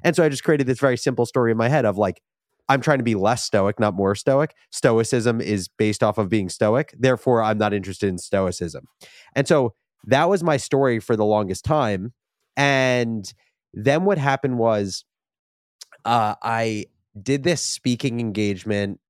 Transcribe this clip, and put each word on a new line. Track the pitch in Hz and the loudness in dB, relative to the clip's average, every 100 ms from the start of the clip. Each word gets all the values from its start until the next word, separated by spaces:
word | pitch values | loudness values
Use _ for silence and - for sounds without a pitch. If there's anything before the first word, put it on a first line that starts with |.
And | - 165 | 0 2
so | |
I | 156 | 2
just | 135 | 0
created | - 151 127 | 0 0 0
this | 127 | 0
very | 135 123 | 0 0
simple | 131 120 120 | -2 -2 0
story | 131 117 | 0 2
in | 113 | 2
my | 117 | 2
head | 147 110 | 2 2
of, | 98 | 0
like, | 98 - _ _ _ _ - | -2 -4 _ _ _ _ -2
I'm | 135 | 0
trying | 156 139 | 2 0
to | |
be | 120 104 | 2 2
less | 101 120 | 2 0
stoic, | - 104 98 107 | 0 0 0 2
not | 107 | 0
more | 95 98 101 | 0 0 0
stoic. | - 135 156 _ _ | 0 0 0 _ _
Stoicism | - 131 113 113 123 117 113 | 0 2 4 2 0 2 0
is | 73 101 90 | -2 -4 -4
based | - 107 104 | -2 -2 2
off | 110 110 | 0 0
of | 95 | 0
being | 107 92 | 0 -2
stoic. | - 107 123 151 - | 0 0 0 -2 -2
Therefore, | 131 123 131 117 | 0 2 2 2
I'm | 107 107 | 2 0
not | 104 | 0
interested | 101 92 92 101 | -2 -6 -4 -4
in | 90 | -4
stoicism. | - 98 92 - 85 73 71 _ - - - | -4 -2 -2 -4 -8 -10 -18 _ -20 -20 -8
And | - 139 | -2 2
so | 156 120 - _ _ - | 2 2 -4 _ _ -2
that | 131 170 | 2 2
was | 196 | 0
my | 165 143 | 0 -2
story | - 135 135 113 | 0 0 2 0
for | - 110 | 0 0
the | 104 | 2
longest | 107 95 95 - | 0 -2 -4 -2
time. | 151 117 95 113 - _ _ _ - | 0 0 -2 -6 -14 _ _ _ -2
And | 143 135 131 123 117 110 95 - _ _ _ | 2 2 2 0 -2 -6 -10 -18 _ _ _
then | 107 117 151 185 | -4 0 2 2
what | 151 | 0
happened | 139 135 139 123 | 0 0 -2 0
was, | 113 107 98 - - _ _ _ _ _ _ - - _ - | 0 0 -2 -6 -14 _ _ _ _ _ _ -20 -20 _ 0
uh, | 120 107 - | 2 0 -2
I | 117 113 113 107 - _ _ 104 | -4 -2 -2 -4 -8 _ _ -10
did | 110 139 | -4 -2
this | 165 156 | 0 -2
speaking | - - 127 117 135 120 | -4 -4 -2 -2 -2 -4
engagement, | 113 101 104 92 110 101 101 - | -4 -2 -2 -2 -4 -2 -4 -6